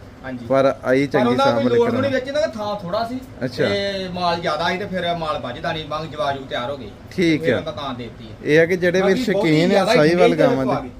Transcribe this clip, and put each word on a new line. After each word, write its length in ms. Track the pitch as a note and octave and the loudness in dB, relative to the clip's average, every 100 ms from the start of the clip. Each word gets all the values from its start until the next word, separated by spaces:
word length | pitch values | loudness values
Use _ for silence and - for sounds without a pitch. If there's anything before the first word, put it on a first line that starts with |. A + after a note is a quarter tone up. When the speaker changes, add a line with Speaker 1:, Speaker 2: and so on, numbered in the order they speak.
| - - | -16 -18
Speaker 1:
ਹਾਂਜੀ। 220 | C3 B2 A#2 | -12 -10 0
Speaker 2:
ਪਰ 200 | C3+ C3+ | 2 2
ਆਈ 400 | - B2+ C3 C#3+ | 2 0 2 2
Speaker 1:
ਪਰ 60 | |
Speaker 2:
ਚੰਗੀ 180 | D3 A#3+ | 2 2
Speaker 1:
ਉਹਨਾਂ 160 | B3 C#4 | 2 2
Speaker 2:
ਸਾਂਭ 100 | A#3 | 2
Speaker 1:
ਕੋਈ 80 | |
Speaker 2:
ਵਾਲੀ 120 | B3 A#3 | 2 2
Speaker 1:
ਲੋੜ 140 | A#3 | 2
Speaker 2:
ਘਰੋਂ। 100 | B3 | 0
Speaker 1:
ਨਹੀਂ 100 | C4+ | 0
ਵਿੱਚ, 160 | C4 C4 | -2 -2
ਇਹਨਾਂ 140 | D4 | -2
ਦਾ 60 | D#4+ | -2
ਥਾਂ 280 | G#3+ G#3 G3+ | -4 -6 -6
ਥੋੜਾ 220 | F3 G#3 A#3 | -4 -4 -4
ਸੀ। 120 | B3+ - - C#3 | -8 -12 -8 -6
Speaker 2:
ਅੱਛਾ। 240 | A2 A2 | -2 -2
Speaker 1:
ਤੇ 400 | G3+ G3 G3 F#3 | 0 -4 -6 -6
ਮਾਲ 280 | F3+ F3 E3+ | -4 -2 -2
ਜ਼ਿਆਦਾ 280 | E3+ D3+ F3 | -2 -2 -2
ਸੀ 80 | F3+ | -4
ਤੇ 80 | G#3 | -4
ਫਿਰ 300 | F#3 E3+ E3+ | -4 -4 -4
ਮਾਲ 240 | D#3 D3 | -4 -4
ਵੱਜਦਾ 340 | B2+ D3+ E3 | -6 -8 -6
ਨਹੀਂ, 120 | D#3+ D3 | -6 -6
ਬਾਂਗ 180 | D3+ D#3+ | -8 -8
ਜਵਾਜੂ 340 | D3+ C#3 C#3 C3 | -4 -4 -4 -6
ਤਿਆਰ 200 | C3+ B2 | -6 -6
ਹੋ 60 | C#3+ | -8
ਗਈ। 140 | G#2+ - - | -12 -16 -10
Speaker 2:
ਠੀਕ 300 | - E3+ D3+ | 0 2 2
Speaker 1:
ਫਿਰ 100 | E3+ | 2
Speaker 2:
ਆ। 40 | A2 | 0
Speaker 1:
ਉਹਨਾਂ 160 | D#3+ | -2
ਤਾਂ 200 | D3+ C#3 | -8 -8
ਦੇਤੀ 360 | B2 A2+ - A2+ | -8 -12 -14 -18
ਹੈ। 60 | - | -8
Speaker 2:
ਇਹ 160 | - D#3 | 2 4
ਆ 60 | E3 | 4
ਕਿ 120 | F3+ | 2
ਜਿਹੜੇ 240 | F3 F3+ | 2 2
ਵੀਰ 140 | G3 F#3+ | 2 2
Speaker 1:
ਬਾਕੀ 160 | A3 | 2
ਬਹੁਤੀ 180 | G3 E3+ | 2 4
Speaker 2:
ਸ਼ੌਕੀਨ 160 | D#3 F3 | 4 4
ਆ 80 | |
Speaker 1:
ਜ਼ਿਆਦਾ 220 | G3 - - | 4 4 4
Speaker 2:
ਸਾਹੀਵਾਲ 340 | D3+ F3 F3+ | 6 6 4
Speaker 1:
ਇੰਨੀ 100 | D#3 | 6
Speaker 2:
ਗਾਵਾਂ 440 | C#3+ C3 B2+ B2+ | 4 2 0 -2
ਦੇ। 60 | B2+ - | -4 -14